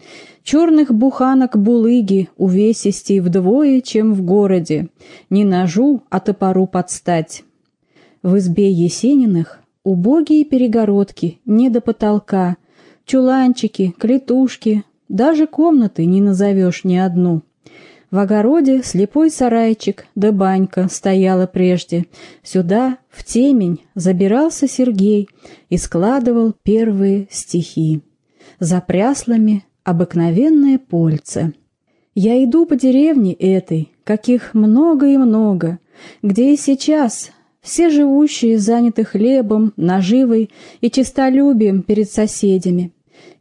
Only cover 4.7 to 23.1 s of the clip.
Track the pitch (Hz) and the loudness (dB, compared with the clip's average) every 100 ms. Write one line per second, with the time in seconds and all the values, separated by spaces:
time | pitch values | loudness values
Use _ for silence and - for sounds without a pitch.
4.7 | 151 160 _ - - - 190 202 180 185 | -4 -6 _ -20 -20 -4 0 0 0 0
5.7 | 180 277 262 - 190 214 196 190 185 185 | 0 0 0 -4 -6 -4 -2 -2 0 -2
6.7 | 185 180 - - 170 156 - - _ _ | -4 -6 -8 -4 -4 -4 -12 -20 _ _
7.7 | _ _ _ _ _ 180 196 180 170 196 | _ _ _ _ _ -2 0 0 0 0
8.7 | 175 170 - 240 285 233 175 170 - _ | 2 0 -2 0 2 2 0 -4 -10 _
9.7 | _ 196 180 196 320 302 302 294 262 247 | _ -4 -2 0 0 2 0 0 0 0
10.7 | 226 208 202 196 - 170 - - 214 254 | 0 0 0 -2 -4 -8 -6 -2 0 2
11.7 | 233 - 220 214 208 - 190 180 180 _ | 0 -4 -4 -2 -2 -2 -2 -2 -4 _
12.7 | _ _ _ - 262 254 262 254 247 214 | _ _ _ -4 0 2 2 2 0 -4
13.7 | - 190 - 226 262 269 254 254 - 220 | -4 -4 -2 -2 0 0 0 0 -2 -4
14.7 | 214 - _ - 196 269 311 302 - 330 | -2 -4 _ -8 -2 0 0 0 0 2
15.7 | 294 214 - 165 190 202 190 202 196 180 | 2 0 0 0 2 2 2 0 0 0
16.7 | - 185 180 185 175 180 165 - _ _ | -2 -2 0 0 0 0 -2 -6 _ _
17.7 | - - _ _ 185 196 214 220 330 269 | -20 -20 _ _ -4 0 0 2 2 2
18.7 | 262 - 180 202 294 320 - 247 226 226 | 0 -2 -2 -2 0 0 0 0 0 0
19.7 | 220 - - - - 208 202 190 190 185 | -2 -6 -8 -10 -4 -2 0 0 0 -2
20.7 | - 185 - 196 190 185 185 185 185 180 | -2 -4 -4 -2 0 2 0 -2 0 0
21.7 | 180 - 170 175 - - - - 190 170 | 0 -4 -6 -6 -12 -20 -20 -6 -4 0
22.7 | 214 262 254 _ | 0 -2 -4 _